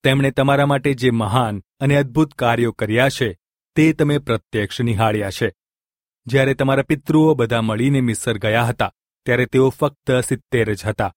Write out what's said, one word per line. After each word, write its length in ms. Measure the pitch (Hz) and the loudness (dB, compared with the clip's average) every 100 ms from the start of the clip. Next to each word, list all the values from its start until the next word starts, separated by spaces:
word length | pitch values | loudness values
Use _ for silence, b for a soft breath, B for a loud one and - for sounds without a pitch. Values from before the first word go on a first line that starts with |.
તેમણે 280 | 139 135 135 | 0 0 0
તમારા 360 | 135 139 139 143 | 0 0 2 2
માટે 280 | 143 143 | 0 -2
જે 160 | 131 127 | 0 0
મહાન 520 | 117 107 120 117 101 - _ | 0 0 -2 -2 -6 -12 _
અને 160 | 135 143 | 0 0
અદ્ભુત 380 | 139 120 151 | 0 0 -2
કાર્યો 380 | - 120 117 117 | 0 0 2 0
કર્યા 360 | - 107 110 139 | -2 -2 0 0
છે, 300 | - 117 90 _ _ _ - | 0 -4 -6 _ _ _ 2
તે 160 | 156 | 2
તમે 260 | 156 147 147 | 2 0 0
પ્રત્યક્ષ 640 | - 113 _ 110 101 - | -2 -6 _ -4 -4 -4
નિહાળ્યા 500 | 120 101 113 107 101 | -4 0 0 0 -6
છે. 220 | - 113 - _ _ _ _ _ _ - | -4 -6 -6 _ _ _ _ _ _ -2
જ્યારે 280 | 131 135 | 2 2
તમારા 280 | 135 135 135 | 2 0 0
પિતૃઓ 520 | 135 151 - 156 156 | 0 -4 2 4 4
બધા 280 | 147 117 117 | 2 0 0
મળીને 380 | 113 107 131 139 | -2 0 0 0
મિસર 380 | 123 110 - 107 | 0 -2 -4 -4
ગયા 260 | 110 110 | 0 0
હતા, 280 | 117 110 98 _ _ _ - | 0 -2 -4 _ _ _ -2
ત્યારે 200 | 123 123 | 0 2
તેઓ 240 | 131 131 | 2 2
ફક્ત 400 | - 147 - - | 2 -4 -4 -2
સિત્તેર 640 | 127 - 127 _ 123 107 | -2 0 -6 _ -2 -2
જ 100 | 104 | -2
હતા. 300 | 104 107 101 | -6 -4 -6